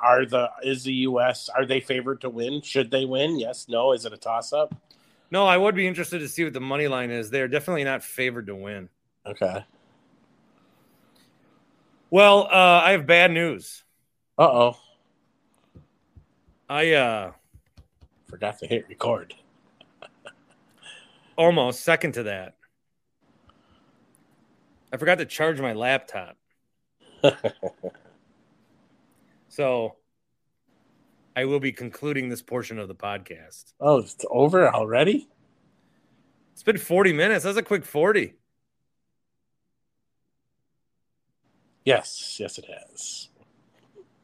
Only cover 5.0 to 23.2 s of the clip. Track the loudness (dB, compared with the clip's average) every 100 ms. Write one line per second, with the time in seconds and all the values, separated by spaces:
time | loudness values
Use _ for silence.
5 | _ _ -4 2 4 4 2 2 -2 -4
6 | -8 -8 -8 -4 -4 -6 -6 -4 -2 -2
7 | -4 -6 -4 -4 -2 -2 -2 -4 -4 -6
8 | -8 -6 -4 -6 -10 -12 -12 -12 -16 _
9 | _ _ -14 -4 -4 -4 -12 _ _ _
10 | _ _ _ _ _ _ _ _ _ _
11 | _ _ _ _ _ _ _ _ _ _
12 | 2 8 8 8 6 6 8 8 6 2
13 | 4 6 6 2 -2 -6 -12 -20 _ _
14 | _ _ _ 2 4 4 2 0 _ _
15 | _ _ _ _ _ _ _ -20 _ _
16 | _ -20 _ _ _ _ -6 0 2 4
17 | 2 -2 -8 -14 _ -20 _ _ _ _
18 | _ _ _ -8 -8 -6 -4 -4 -4 -6
19 | -2 -2 -6 -20 _ _ _ _ _ _
20 | -20 _ -20 -20 _ _ _ _ -20 -20
21 | _ _ _ 2 4 4 0 -2 0 0
22 | -2 -6 -6 -8 -12 -20 _ _ _ _
23 | _ _